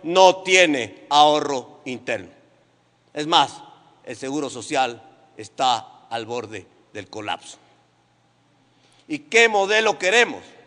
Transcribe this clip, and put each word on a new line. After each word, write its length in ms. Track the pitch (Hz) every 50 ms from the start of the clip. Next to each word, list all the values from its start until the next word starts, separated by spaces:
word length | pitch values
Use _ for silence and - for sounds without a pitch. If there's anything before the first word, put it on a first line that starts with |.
| -
no 380 | 156 175 185 190 185 180 185
tiene 640 | - 185 185 185 180 165 147 131 113 104 - - - -
ahorro 680 | 143 147 151 151 151 151 - 143 143 127 117 - - - _
interno. 440 | 135 127 113 - - 117 101 90 85 - _ _ _ _ _ _ _ _ _ _ _ _ _ _ _
Es 140 | _ 147 151
más, 340 | 156 175 160 139 131 - - - - - _ _ _ _ _ _
el 120 | - 123
seguro 320 | 107 135 135 139 151 143 127
social 540 | - 123 107 - 151 135 127 120 120 110 - - _ _ _ _ _
está 720 | - 107 - _ - 139 131 120 110 95 - - - _ _
al 160 | 117 117 113
borde 440 | 107 120 123 110 104 110 98 90 _ _ _ _ _
del 180 | _ 104 95 _
colapso. 480 | - 110 104 101 87 85 - - - _ _ _ _ _ _ _ _ _ _ _ _ _ _ _ _ _ _ _ _ _ _ _ _ _ _ _ _ _ _ -
¿Y 100 | 156 143
qué 300 | 147 _ - 226 233 226
modelo 500 | 214 202 196 190 214 214 220 214 196 -
queremos 440 | 180 180 208 240 233 190 123 90 - - - - -